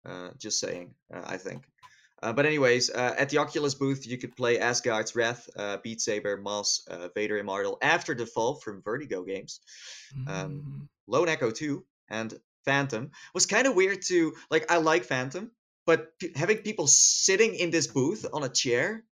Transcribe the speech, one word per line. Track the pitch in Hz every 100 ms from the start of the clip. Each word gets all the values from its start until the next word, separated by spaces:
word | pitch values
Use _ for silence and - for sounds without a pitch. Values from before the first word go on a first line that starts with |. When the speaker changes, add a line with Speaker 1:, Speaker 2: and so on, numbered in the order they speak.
| 90
Speaker 1:
Uh, | 90 90 87
just | 110 -
saying, | - 87 87 _ _
uh, | 90 -
I | 92
think. | 95 90 _ _ - _ _ _
Uh, | 113
but | 117 147
anyways, | 151 127 123 -
uh, | 117 123 -
at | 139
the | 147
Oculus | 151 165 147
booth, | 139 135 135 117
you | 123
could | 120 -
play | 123 117
Asgard's | 117 120 120 110 110
Wrath, | 120 117 120 - -
uh, | 101 98
Beat | 117 113
Saber, | - 107 104 98
Moss, | 98 104 101 - -
uh, | 87 90
Vader | 104 104 104
Immortal, | 101 98 98 98
After | 139 170 -
the | 123 113
Fall | - 117
from | 151 - 98
Vertigo | 104 131 139 92
Games, | 92 95 160 - _ - - - - 135 131
um, | 95 95 95 139
Speaker 2:
Mm. | 139 143 _ -
Speaker 1:
Lone | 127 170
Echo | 156 120
two, | 113 151 143 - _ _
and | 110 110 - _ _
Phantom. | - 139 139 110
It | 131 - -
was | 185 -
kinda | 208 269
weird | 190 190 190 185
to, | 180 160 156 -
like, | 160 -
I | 170
like | 156 165
Phantom, | 175 131 131 175 220 _ _ _ -
but | 160 - _
p-, | 175
having | 131 175 214
people | 208 214 143
sitting | - - - - 190 220
in | 170 170
this | 160 139
booth | 139 135 214 -
on | 156
a | 135
chair | - 135 120 170 220 _